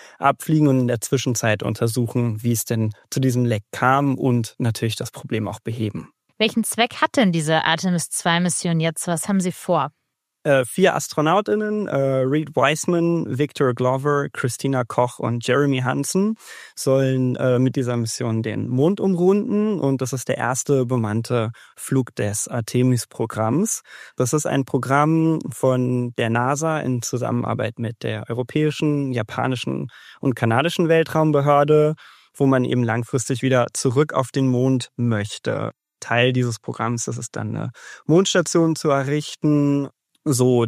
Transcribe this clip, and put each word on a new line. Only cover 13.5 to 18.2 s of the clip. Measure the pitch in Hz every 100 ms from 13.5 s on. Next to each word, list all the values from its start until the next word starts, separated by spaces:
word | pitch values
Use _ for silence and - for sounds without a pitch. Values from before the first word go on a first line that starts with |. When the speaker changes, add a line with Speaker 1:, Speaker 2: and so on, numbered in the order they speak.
| - 135
Speaker 1:
Glover, | 120 127 131 143 143 147
Christina | - 123 - 135 135
Koch | 120 - 123 -
und | 123 120 113
Jeremy | 127 143 131
Hansen, | 127 139 143 190 208 220 - - - -
sollen, | - 135 135 131 127 123
äh, | 131 123
mit | 127 131
dieser | 123 120
Mission | 113 -